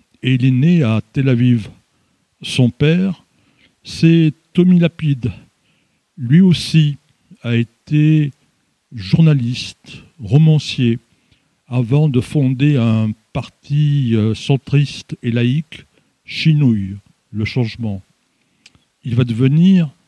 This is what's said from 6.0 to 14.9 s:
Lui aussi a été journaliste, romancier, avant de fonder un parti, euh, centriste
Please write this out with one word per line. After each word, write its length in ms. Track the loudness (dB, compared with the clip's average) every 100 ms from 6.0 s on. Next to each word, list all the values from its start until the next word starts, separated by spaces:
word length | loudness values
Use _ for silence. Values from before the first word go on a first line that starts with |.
| _ -12
Lui 240 | 0 4
aussi 560 | 4 2 0 0 0 -2 _ _ _ -12
a 140 | -4 -2
été 760 | -4 _ -4 0 2 2 -2 -8 _ _ _ _ _
journaliste, 1080 | -16 -2 2 4 2 -2 -6 -12 -18 -20 -20 -20 -16
romancier, 800 | 0 2 4 2 -2 -2 -2 -2 -8 _ _ _ _ _ _
avant 400 | -4 -2 0 2
de 140 | 0
fonder 560 | -2 -2 -2 0 0 2
un 340 | 2 0 -2 -6 _
parti, 800 | -12 -12 _ -6 -2 0 0 0
euh, 200 | 0 0
centriste 800 | -2 -2 -2 0 -2 -2